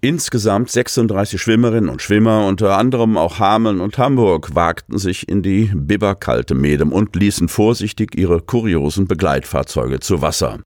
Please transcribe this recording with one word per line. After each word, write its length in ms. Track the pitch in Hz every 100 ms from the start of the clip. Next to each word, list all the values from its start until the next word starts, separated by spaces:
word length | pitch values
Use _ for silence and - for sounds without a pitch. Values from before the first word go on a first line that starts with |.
Insgesamt 680 | 123 160 - 123 107 113 123
sechsunddreißig 680 | - 123 - 113 98 101 95
Schwimmerinnen 480 | - 110 120 113 95
und 120 | 65
Schwimmer, 460 | - 104 113 110 101
unter 300 | 95 107 98
anderem 400 | 123 127 113 104
auch 200 | 85 -
Hameln 440 | 98 110 113 95
und 160 | 95 -
Hamburg, 580 | 123 131 107 85 - 82
wagten 420 | 85 85 - -
sich 300 | 95 90 -
in 160 | 98
die 260 | 92 95 110 92
bibberkalte 800 | 71 101 101 95 - 60 62 67
Medem 380 | 71 73 76
und 240 | 92 107 85
ließen 320 | 101 - 87
vorsichtig 680 | - 107 120 98 - 107 -
ihre 220 | 90 85
kuriosen 680 | - 120 113 85 71 92 95
Begleitfahrzeuge 920 | 87 87 69 - 73 69 - 62 65
zu 220 | - 87
Wasser. 380 | 78 - 64 52